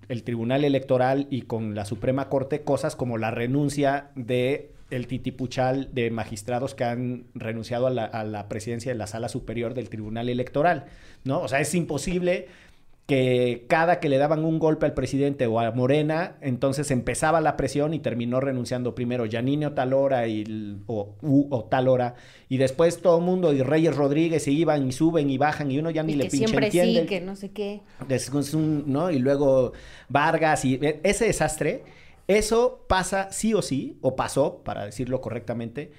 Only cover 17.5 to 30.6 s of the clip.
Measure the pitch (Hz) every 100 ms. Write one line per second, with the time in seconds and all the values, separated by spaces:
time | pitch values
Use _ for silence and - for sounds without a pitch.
17.5 | 147 135 143 147 160 - 120 120 123 139
18.5 | 127 120 123 123 117 120 123 113 113 127
19.5 | 147 147 147 131 135 139 135 113 107 107
20.5 | 110 104 104 104 110 101 - 151 139 139
21.5 | 123 - 131 131 127 120 120 - - -
22.5 | 131 135 131 170 170 185 170 175 185 170
23.5 | 139 127 156 160 139 143 147 170 160 147
24.5 | 143 160 151 131 127 160 165 139 131 147
25.5 | 147 143 131 165 156 156 147 - 277 220
26.5 | - 214 170 180 226 165 190 185 196 196
27.5 | - 202 202 - - 131 123 123 143 139
28.5 | 156 156 151 143 135 180 143 127 139 143
29.5 | 131 120 - - - - 139 156 160 156
30.5 | 147